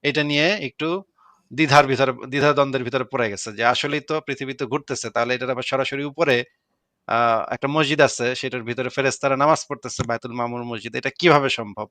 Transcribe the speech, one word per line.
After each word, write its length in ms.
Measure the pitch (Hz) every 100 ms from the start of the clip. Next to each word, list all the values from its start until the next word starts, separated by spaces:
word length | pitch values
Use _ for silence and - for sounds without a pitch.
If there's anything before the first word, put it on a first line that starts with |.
এটা 200 | 143 147
নিয়ে 300 | 147 147 160
একটু 500 | 208 143 _ 156 180 196 _ _ _ _
দ্বিধার 340 | 123 151 143 139
ভিতরে, 260 | 127 135
দ্বিধাদ্বন্দ্বের 720 | 123 131 139 143 143 139 135
ভিতরে 200 | 120 131
পড়ে 260 | 127 135 113
গেছে 220 | 101 -
যে 120 | 104
আসলেই 360 | 117 123 139 147
তো 200 | 143 156
পৃথিবী 340 | 156 135 135
তো 120 | 131 131
ঘুরতেছে, 440 | 143 - 127 113
তাহলে 240 | 117 117
এটার 160 | 123 127
আবার 120 | 127
সরাসরি 420 | 127 135 131 139
উপরে, 400 | 143 139 160 123 120 _ _ _ _ _ -
আহ, 460 | 113 117 113 82
একটা 160 | 120 143
মসজিদ 320 | 151 143 147
আছে, 340 | 139 - 120
সেটার 280 | 127 131 127
ভিতরে 260 | 113 120 127
ফেরেস্তারা 480 | - 135 - 143 135
নামাজ 300 | 147 160 -
পড়তেছে, 340 | 139 120 - 117
বায়তুল 260 | 117 123
মামুর 320 | 120 120 120
মসজিদ, 320 | 120 113 110 120
এটা 140 | 135 -
কিভাবে 300 | 170 147 135
সম্ভব? 380 | - 104 101 107